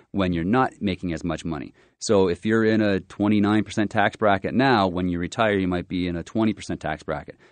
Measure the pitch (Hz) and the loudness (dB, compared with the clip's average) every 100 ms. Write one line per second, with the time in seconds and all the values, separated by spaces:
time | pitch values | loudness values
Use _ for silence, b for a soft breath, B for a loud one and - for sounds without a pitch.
0 | b 98 92 85 87 123 127 - 101 87 | b -2 0 0 0 2 0 -2 -4 -4
1 | 90 80 87 80 82 76 50 b b _ | -6 -4 -4 -6 -6 -8 -10 b b _
2 | - 101 92 85 107 113 110 110 104 95 | 0 2 2 0 0 2 4 2 2 0
3 | - - 104 107 101 107 98 - 101 110 | -2 -2 2 4 4 2 0 -2 -2 2
4 | 104 - 104 98 92 87 135 117 95 87 | 0 2 2 2 0 0 4 4 2 0
5 | 90 87 87 - 110 101 92 90 87 90 | -2 -2 -4 -2 0 2 0 -2 -4 -4
6 | 90 87 82 110 110 98 - 85 80 78 | -4 -4 -4 -2 0 -2 -6 -6 -6 -6
7 | - 73 - - b | -6 -8 -8 -18 b